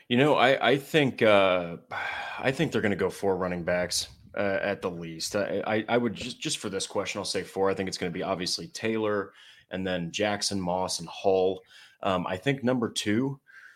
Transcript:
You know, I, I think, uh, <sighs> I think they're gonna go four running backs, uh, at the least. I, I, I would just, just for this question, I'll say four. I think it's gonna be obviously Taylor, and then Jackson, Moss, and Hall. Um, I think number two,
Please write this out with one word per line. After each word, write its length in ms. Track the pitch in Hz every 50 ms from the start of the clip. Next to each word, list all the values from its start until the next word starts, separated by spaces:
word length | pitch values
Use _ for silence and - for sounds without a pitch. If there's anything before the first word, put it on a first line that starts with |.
| _ -
You 80 | 120
know, 180 | 120 139 151 127
I, 360 | - 110 131 135 - - 117
I 60 | 135
think, 440 | 147 143 - - 156 143 123 - -
uh, 560 | 120 107 104 98 98 95 92 90 87 85 82 76 - - - - -
<sighs> 320 | - - - - - - -
I 120 | - 123
think 200 | 135 - 165 117
they're 100 | - 113
gonna 140 | 101 104 98
go 120 | 87 98 90
four 280 | - - - 98 95
running 260 | 90 92 90 90 87 85
backs, 460 | 87 90 90 90 87 - - - - - - - - -
uh, 220 | - 101 98 95 -
at 200 | - 101 98 95
the 100 | - 95
least. 460 | 87 85 85 82 82 80 - - -
I, 260 | 104 98 - 90 101 -
I, 200 | - 110 110 107
I 100 | - 117
would 160 | 123 120 117 92
just, 280 | 85 - 127 117 -
just 160 | - 160 -
for 120 | - - 107
this 160 | 92 95 -
question, 340 | - - 101 95 - - 104
I'll 60 | 92
say 160 | - - 98
four. 280 | 87 - - 95 98 98
I 40 | 95
think 140 | 95 95
it's 100 | 92 90
gonna 140 | - 95 90
be 120 | 85 92 80
obviously 440 | 90 98 85 92 85 - - 85
Taylor, 640 | 85 - - - 110 110 110 107 104 104 101 95 - - - - - - - _ -
and 160 | 90 95 95
then 240 | 92 92 90 85 85
Jackson, 480 | 85 - 104 104 104 101 - - 101 98
Moss, 400 | 92 87 90 92 92 90 - -
and 80 | 85
Hall. 540 | 82 - - - 98 95 95 92 92 92 - - _ - - - - _ - -
Um, 240 | 98 92 90 87
I 80 | - 92
think 300 | 95 - 139 139 139 -
number 240 | 123 131 123 113 104
two, 500 | - - - 104 104 113 131 143 139 - _ _ - - - - -